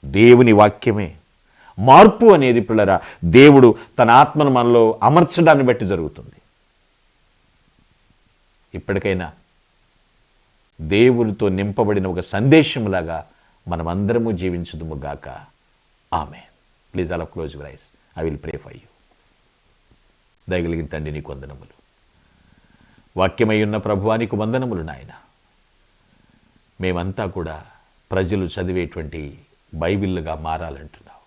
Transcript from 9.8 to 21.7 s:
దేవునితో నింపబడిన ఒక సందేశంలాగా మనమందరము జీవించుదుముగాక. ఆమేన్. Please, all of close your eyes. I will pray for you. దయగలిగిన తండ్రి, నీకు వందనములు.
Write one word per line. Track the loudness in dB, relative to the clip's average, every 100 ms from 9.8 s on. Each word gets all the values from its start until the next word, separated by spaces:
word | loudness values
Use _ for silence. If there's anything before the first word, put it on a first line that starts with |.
| _ _ _ _ _ _ _ _ _ _
దేవునితో | -4 2 2 2 -4 -4 -4
నింపబడిన | -4 -6 -4 -4 -4 -6
ఒక | -8
సందేశంలాగా | -8 -4 2 2 2 -4 -6 -6 -8 -12 -14 _ _ _ -12
మనమందరము | -8 -6 -6 -4 -2 -4
జీవించుదుముగాక. | -6 -6 -8 -10 -14 -14 -14 -14 -14 -16 -20 -20 _ _ _ _ _ _
ఆమేన్. | -10 -10 -16 _ _ _ _ _
Please, | -10 -8
all | -8
of | -10
close | -12 -14
your | -14 -20
eyes. | -20 -20 _ _ -10
I | -10
will | -10
pray | -14 -16
for | -18
you. | -20 _ _ _ _ _ _ _ _ _ _ _ _ _ _ _ _ -8
దయగలిగిన | -6 -6 -6 -8
తండ్రి, | -10 -10
నీకు | -12 -14
వందనములు. | -18 -18 -20 -20